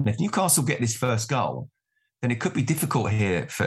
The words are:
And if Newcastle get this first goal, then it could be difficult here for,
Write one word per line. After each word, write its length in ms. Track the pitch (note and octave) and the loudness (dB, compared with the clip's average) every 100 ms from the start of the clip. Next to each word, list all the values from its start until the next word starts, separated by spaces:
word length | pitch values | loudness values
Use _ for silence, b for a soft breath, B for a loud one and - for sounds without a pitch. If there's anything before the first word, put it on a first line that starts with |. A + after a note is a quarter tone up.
And 80 | A2+ | -2
if 100 | A2 | 0
Newcastle 460 | G#3 - F#3 - | 0 0 2 2
get 160 | B2 - | 2 0
this 160 | A#2 - | 0 0
first 340 | B2+ A2 A2 | 0 0 0
goal, 400 | C3+ E2 B1+ - _ _ _ _ - | 0 0 -4 -12 _ _ _ _ -6
then 120 | B2 | -2
it 80 | A#2 | 0
could 120 | - | -2
be 100 | C#3+ | -2
difficult 480 | A#2 D#3 - B2+ F#2 | 0 0 0 0 2
here 360 | G#2+ G2+ F2 C#2+ | 2 2 2 -2
for, 180 | - | -4